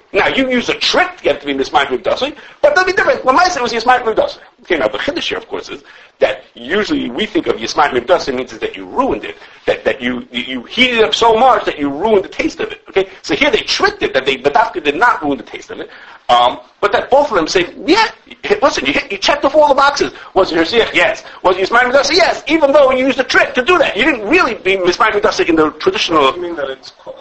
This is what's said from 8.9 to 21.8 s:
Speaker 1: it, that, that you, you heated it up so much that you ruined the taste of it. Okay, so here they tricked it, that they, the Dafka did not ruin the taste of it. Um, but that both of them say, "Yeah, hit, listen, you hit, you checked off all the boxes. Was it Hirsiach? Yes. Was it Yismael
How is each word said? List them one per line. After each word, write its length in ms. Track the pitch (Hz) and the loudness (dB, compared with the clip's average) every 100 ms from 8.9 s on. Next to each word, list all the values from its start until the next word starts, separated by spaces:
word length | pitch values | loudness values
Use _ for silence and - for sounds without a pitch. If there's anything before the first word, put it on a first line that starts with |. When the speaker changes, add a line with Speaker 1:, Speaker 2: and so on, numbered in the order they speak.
| 127 269 104 | -2 -2 -2
Speaker 1:
it, 140 | 82 - - - - | -8 -14 -20 -8 -4
that, 180 | - 113 | -2 -2
that 160 | 110 | -4
you, 260 | 123 123 123 | -4 -6 -8
you 320 | 123 123 131 | -10 -8 -10
heated 360 | 113 - 254 233 | -8 -2 0 2
it 60 | 214 | 0
up 100 | - | 2
so 180 | 233 | 2
much 300 | 220 262 226 | 4 4 4
that 160 | - 151 | 0 -4
you 100 | 143 | -4
ruined 360 | 143 214 208 - | -2 0 0 0
the 40 | |
taste 300 | - 311 - | -4 -6 -6
of 100 | - | -8
it. 140 | - - | -10 -6
Okay, 200 | 190 190 - | -2 -2 -6
so 140 | - 160 | -6 0
here 140 | 285 | 0
they 120 | 214 | 0
tricked 420 | - - 403 - | -2 0 0 0
it, 100 | 143 | -2
that 120 | 131 135 | -2 0
they, 100 | 131 | -2
the 160 | 143 | 0
Dafka 320 | - 226 180 | 0 0 -2
did 120 | 147 147 | -4 0
not 280 | 240 220 | 2 0
ruin 140 | 147 135 | -2 -6
the 80 | - | -8
taste 260 | - - | -16 -14
of 80 | 98 | -14
it. 100 | 165 - - - - | -14 -18 -20 -10 0
Um, 300 | 120 123 131 - _ | 4 4 0 -10 _
but 100 | 202 | -2
that 180 | 214 - | 0 2
both 200 | 277 285 | 2 2
of 60 | 202 | 0
them 120 | 156 | 0
say, 260 | 185 175 - 214 | 0 -2 -4 0
"Yeah, 260 | 392 453 - - - | 2 0 -4 -20 -10
hit, 180 | - 208 | -4 0
listen, 240 | 285 - 269 | 0 0 -2
you 60 | |
hit, 160 | 285 - | -2 -4
you 60 | 202 | -4
checked 280 | - 285 277 | -2 0 2
off 100 | 311 | 4
all 140 | 294 | 4
the 40 | 269 | 4
boxes. 360 | 277 285 - - - | 2 2 -4 -6 -4
Was 180 | 185 185 | 0 2
it 60 | 165 | 2
Hirsiach? 360 | 165 233 202 | 0 2 0
Yes. 300 | 165 170 - - - | 2 0 0 -10 -4
Was 140 | 175 185 | 0 0
it 120 | 185 | 2
Yismael 200 | 233 | 2